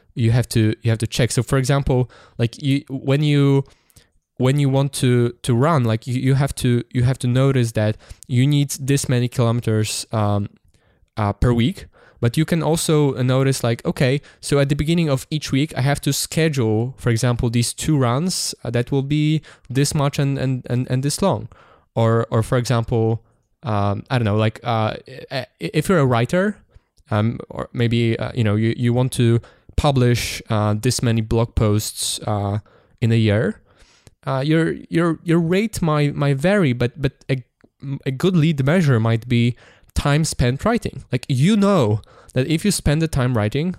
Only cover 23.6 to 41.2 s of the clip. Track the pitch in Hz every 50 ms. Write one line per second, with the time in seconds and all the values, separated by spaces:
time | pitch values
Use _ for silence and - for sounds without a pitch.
23.6 | - 110 107 101 101 101 101 107 - - 131 120 117 101 104 107 110 113 - -
24.6 | - 123 117 110 110 104 - - - - 131 - - - 135 131 117 - _ _
25.6 | - 165 - - - - 190 165 139 127 123 113 120 - - 180 190 214 202 -
26.6 | _ _ _ - _ _ _ _ _ _ 107 104 107 113 127 - - - - -
27.6 | 65 - - 127 117 113 117 117 117 117 113 - - 123 - 131 110 104 101 107
28.6 | 110 113 - - 123 120 117 123 127 127 - - 120 117 117 113 - - _ _
29.6 | _ - - - - 147 139 127 120 123 120 - - - - - - - 113 104
30.6 | 104 107 104 107 - 127 - - - 117 117 113 110 110 113 113 117 - - -
31.6 | 117 107 104 107 - - - - - - - - - - 107 101 101 101 101 104
32.6 | - _ _ _ _ _ _ _ - 113 113 117 110 107 101 110 143 208 - -
33.6 | _ _ _ _ - _ _ _ _ - _ _ _ 139 135 131 139 151 156 165
34.6 | 160 165 143 - - - - 160 175 170 156 - - 170 160 175 165 160 185 196
35.6 | 226 220 - - 180 156 151 147 147 143 - 147 143 143 139 135 147 185 202 208
36.6 | 175 131 120 123 127 120 - - 139 139 - _ _ - 135 131 - _ _ _
37.6 | _ _ _ _ - 139 139 143 - 139 135 123 165 185 185 165 147 165 160 135
38.6 | 131 139 165 196 165 139 127 110 110 113 113 113 113 127 123 117 117 123 117 -
39.6 | - - _ _ _ - _ - - 147 143 156 160 - - - 139 120 131 -
40.6 | - 208 240 226 - - - - - - - 127